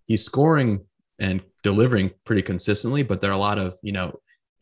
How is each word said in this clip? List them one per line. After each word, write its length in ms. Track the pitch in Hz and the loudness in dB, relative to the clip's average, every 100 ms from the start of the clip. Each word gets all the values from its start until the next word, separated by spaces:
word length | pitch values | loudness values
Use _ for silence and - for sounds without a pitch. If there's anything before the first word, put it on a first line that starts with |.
| - | -2
he's 160 | 113 | -2
scoring 560 | - 131 151 156 123 98 - _ _ - | 0 2 2 4 2 -2 -6 _ _ -6
and 240 | 98 95 - _ | -4 -4 -6 _
delivering 500 | 104 101 123 117 92 - | 0 4 4 4 0 -4
pretty 180 | - 107 | -2 -2
consistently, 600 | - 92 - 101 117 143 | 0 -4 -2 -2 -2 -2
but 160 | 123 95 | -2 -2
there 120 | 101 | 0
are 20 | |
a 40 | 98 | 0
lot 220 | 101 101 | 0 0
of, 180 | 92 - | -4 -6
you 100 | 104 | -8
know, 280 | 98 90 - _ _ _ - | -6 -6 -10 _ _ _ -8